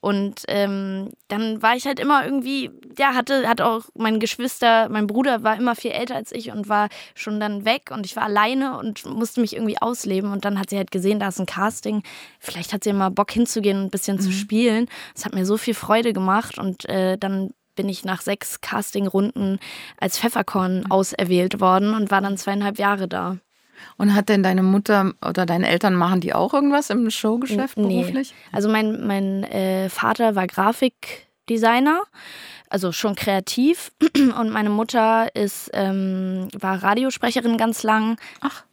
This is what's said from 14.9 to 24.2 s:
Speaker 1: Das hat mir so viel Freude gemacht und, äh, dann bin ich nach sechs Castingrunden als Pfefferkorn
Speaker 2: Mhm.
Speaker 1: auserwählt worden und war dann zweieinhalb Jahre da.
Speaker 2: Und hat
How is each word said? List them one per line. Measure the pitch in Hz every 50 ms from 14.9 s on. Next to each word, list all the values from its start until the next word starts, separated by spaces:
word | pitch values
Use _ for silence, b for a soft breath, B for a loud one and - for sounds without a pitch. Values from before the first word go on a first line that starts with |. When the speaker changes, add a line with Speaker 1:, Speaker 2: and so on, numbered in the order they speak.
| B B B B B
Speaker 1:
Das | - -
hat | - -
mir | 190 185
so | 190 208
viel | 220 - - 220
Freude | - - - 214 226 233 240
gemacht | 208 190 190 190 190 214 226 - -
und, | - 202 190 180 _ - -
äh, | - 190 185 185 185
dann | 196 196 190 196 190 190 190 - _ _ _ _
bin | - 190 196
ich | 185 - -
nach | 196 190 180
sechs | - - 202 - - - - -
Castingrunden | - - - 208 202 - - 202 202 190 - 190 196 208 - - 202 196 190 196 B B B B B B B B
als | - 190 - -
Pfefferkorn | - 233 - 233 196 - - 202 185 185 185 185
Speaker 2:
Mhm. | 190 196
Speaker 1:
auserwählt | 190 190 196 - - - 190 175 185 175 180 185 - 202
worden | 196 185 185 190 202 208 220
und | 220 208 196
war | 202 196
dann | 190 196 196
zweieinhalb | 185 - - 196 202 202 202 202
Jahre | 202 202 202 208 196 190
da. | 180 185 - 175 180 185 180 _ _ B B B B B B B B B
Speaker 2:
Und | - 202 208 202
hat | 208